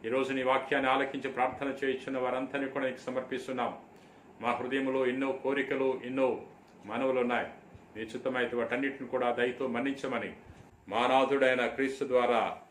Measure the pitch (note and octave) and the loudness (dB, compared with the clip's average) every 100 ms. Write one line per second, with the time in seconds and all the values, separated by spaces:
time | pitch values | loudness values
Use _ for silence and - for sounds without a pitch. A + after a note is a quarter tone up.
0 | A2+ C3 C3 C3+ B2+ C3 - C#3 C3 C3+ | 0 0 0 0 2 2 2 2 4 2
1 | C3+ C3+ C3+ A#2+ B2+ - C#3 C3+ C3+ C3 | 0 -4 -6 0 0 0 -6 -2 -2 -2
2 | - C3 B2 B2+ C3+ C#3 C3+ C#3 C3 B2 | -4 -2 -2 -2 -4 -4 -4 -2 -4 -4
3 | - B2+ - B2+ - B2+ A#2 - - - | -6 -6 -4 -8 -4 -4 -4 -6 -18 -20
4 | - - - - A2+ - B2 C3+ C3+ C3 | -20 -20 -20 -6 -2 -2 0 0 0 2
5 | B2+ C3 C3+ - C3 C#3 C3+ C3+ C3+ B2 | 2 0 -2 -2 0 0 0 0 0 0
6 | B2 C3 C3 G#2+ - - - - G2+ A#2 | -4 2 2 0 -8 -20 -20 -20 -8 -2
7 | C3 B2+ A#2+ A#2 F2+ - - - - G#2+ | 2 2 2 0 -2 -10 -20 -20 -18 -12
8 | A2 B2 C3 B2+ A#2+ A#2+ A2+ B2+ C#3 - | -10 -4 -2 0 0 0 -2 0 -2 -4
9 | B2 B2+ A#2+ A#2+ B2 B2 C3 A#2+ C3+ C3+ | -4 0 0 2 0 0 -2 -2 -2 -4
10 | C3+ A#2+ G2 - - - - - - G#2+ | -4 -4 -4 -10 -18 -20 -20 -20 -4 2
11 | B2 C3 C3 C#3 C3 B2+ A#2+ - C3+ - | 4 6 6 6 4 4 0 0 -2 -2
12 | C3+ B2 A#2+ A#2 F#2+ - - | 2 4 4 4 2 -4 -14